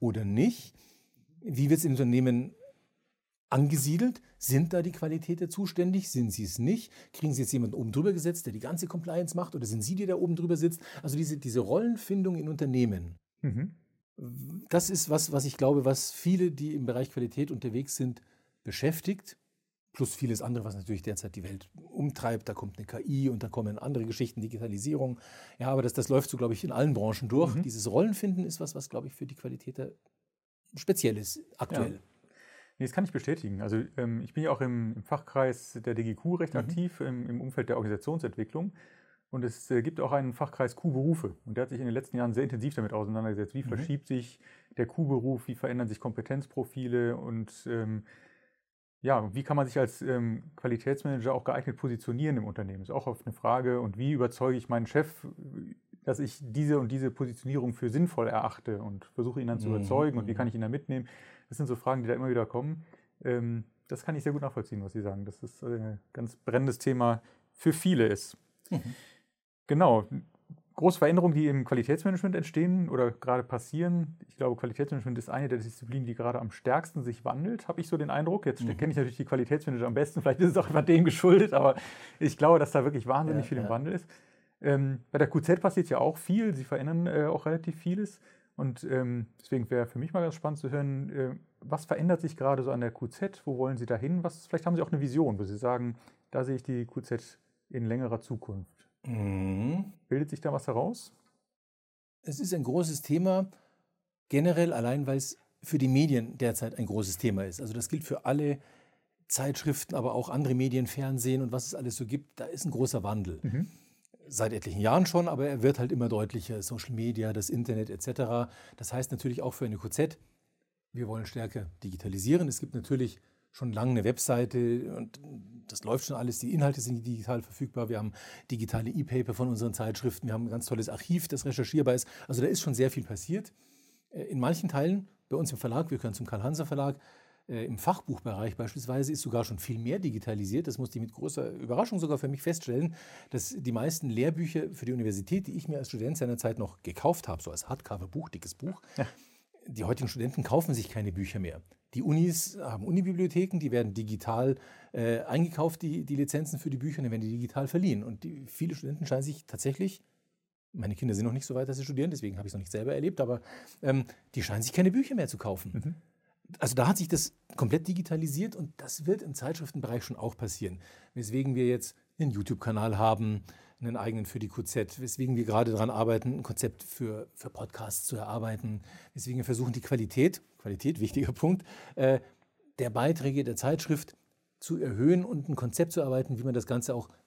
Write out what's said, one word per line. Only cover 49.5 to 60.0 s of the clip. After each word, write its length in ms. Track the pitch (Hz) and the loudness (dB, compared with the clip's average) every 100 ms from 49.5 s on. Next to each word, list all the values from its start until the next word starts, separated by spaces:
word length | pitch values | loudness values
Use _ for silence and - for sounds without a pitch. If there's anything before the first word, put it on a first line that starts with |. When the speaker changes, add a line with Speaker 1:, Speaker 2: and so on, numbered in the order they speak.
| 143 | 2
Speaker 2:
man 100 | 131 | 2
sich 120 | 139 | 2
als, 240 | 120 - | 2 0
ähm, 420 | 135 123 117 117 - | -2 0 0 -4 -8
Qualitätsmanager 800 | - 127 120 135 139 147 135 120 | -8 -2 -2 0 -2 -2 -2 0
auch 100 | 131 | 0
geeignet 320 | 127 127 135 - | 0 -2 -4 -4
positionieren 600 | 135 120 - 120 151 131 | -4 -4 -4 -2 0 0
im 80 | |
Unternehmen? 380 | 107 98 98 95 | -2 -4 -6 -8
Ist 80 | 95 | -6
auch 160 | 120 - | -4 -4
oft 200 | 110 - | -6 -8
eine 60 | |
Frage. 480 | 117 113 123 127 123 | -4 2 2 2 0
Und 180 | 117 98 | 0 -2
wie 140 | 135 | 0
überzeuge 440 | 147 120 - 127 127 | 2 2 2 2 2
ich 120 | - | 0
meinen 180 | 120 113 | -2 2
Chef, 400 | 147 156 - - - 135 - - - _ - | 2 0 -4 -16 -16 -14 -12 -12 -16 _ -6
dass 160 | - 104 | -2 -2
ich 180 | 135 - | -2 -6
diese 380 | 131 120 147 147 | -6 0 2 4
und 140 | 120 | 2
diese 180 | 131 131 | 0 -2
Positionierung 640 | 123 131 117 131 139 120 | -2 -4 -4 -4 -2 -2
für 180 | 117 120 | -2 0
sinnvoll 380 | 127 175 - 117 | 2 2 2 0
erachte 520 | 113 113 - - 101 | 0 -2 -4 -6 -6
und 260 | 107 98 - | -6 -10 -8
versuche, 340 | - 120 127 | -4 -2 -2
ihn 80 | 123 | -2
dann 100 | - | -2
zu 100 | 107 | 0
Speaker 1:
Mhm. 80 | 107 | -2
Speaker 2:
überzeugen? 420 | 98 131 | 2 2